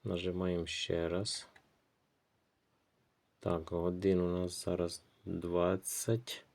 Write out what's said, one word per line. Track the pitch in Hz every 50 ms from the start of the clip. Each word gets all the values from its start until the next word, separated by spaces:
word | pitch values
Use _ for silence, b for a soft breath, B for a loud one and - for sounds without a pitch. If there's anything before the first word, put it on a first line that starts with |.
| _
Нажимаємо | 104 92 87 90 92 90 90 92 90 90 87 85
ще | 80 - - - - 85 85 85 82
раз. | 85 90 104 117 - - - - _ - _ _ _ _ _ _ _ _ _ _ _ _ _ _ _ _ _ _ _ _ _ _ _ _ _ _ _ _ _ _ _ _ _ _ _ _
Так, | - 95 90 82 82 -
годин | 87 85 85 90 90 90 90 98 95 90
у | 90 87 87 90
нас | 90 90 - - -
зараз | - 90 87 87 85 - - _ _ _ _ _
двадцять. | 95 90 87 82 87 87 87 87 90 92 92 - - - - - - 117 117 120 - - - - _ _